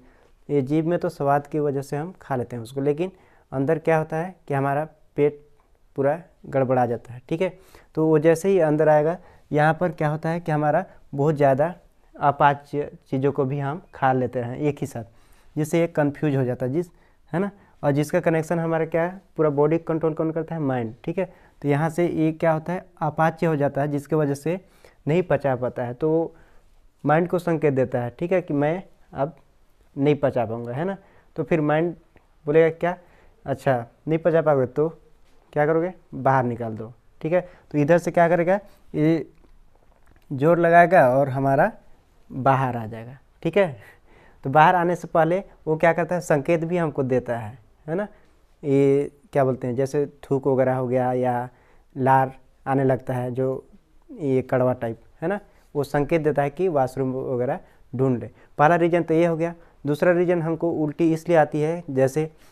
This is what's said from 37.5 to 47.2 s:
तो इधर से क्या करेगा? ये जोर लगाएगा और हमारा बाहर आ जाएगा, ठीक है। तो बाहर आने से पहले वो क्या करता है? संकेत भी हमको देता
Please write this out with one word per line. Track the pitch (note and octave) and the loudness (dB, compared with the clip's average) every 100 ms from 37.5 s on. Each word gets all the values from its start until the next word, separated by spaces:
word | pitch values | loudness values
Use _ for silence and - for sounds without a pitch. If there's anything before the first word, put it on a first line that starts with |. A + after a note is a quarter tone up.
| - - | -20 -6
तो | D3 | 0
इधर | D3 E3+ | 4 2
से | F3 | 2
क्या | F3 E3+ | 2 4
करेगा? | F3 E3+ G3+ - - - D3+ | 4 2 0 -4 -20 -10 0
ये | D#3 D#3+ - _ _ - _ _ _ _ - - - | 0 0 -4 _ _ -20 _ _ _ _ -20 -20 -10
जोर | C3 D#3 E3+ | 0 2 4
लगाएगा | E3+ E3+ E3+ F3+ B2+ | 6 6 8 6 6
और | C3+ C3+ | 4 0
हमारा | C3+ C3+ C#3 G3+ - - - _ _ - | 0 0 2 0 -2 -20 -20 _ _ -14
बाहर | C3+ C3 C3+ C3 A#2 | -4 0 0 0 -6
आ | A2 | -10
जाएगा, | A2+ A#2 C3+ _ _ | -12 -16 -20 _ _
ठीक | E3 G3+ | -2 2
है। | F3+ A#2+ - - _ - - _ | 0 -2 -20 -20 _ -20 -20 _
तो | C#3 | 0
बाहर | D3+ E3 F3+ | 6 6 6
आने | E3+ E3+ | 0 -2
से | E3+ | -2
पहले | E3 D#3+ F#3 - - D#3 | 0 2 0 -4 -12 -6
वो | D#3+ | 2
क्या | E3 | 2
करता | E3 E3+ F3+ | 2 -2 -4
है? | |
संकेत | D#3+ D3+ C#3 E3+ | 0 -2 2 0
भी | E3 F3+ | 0 -2
हमको | D#3+ C#3+ | -2 -2
देता | B2+ B2+ | 0 -2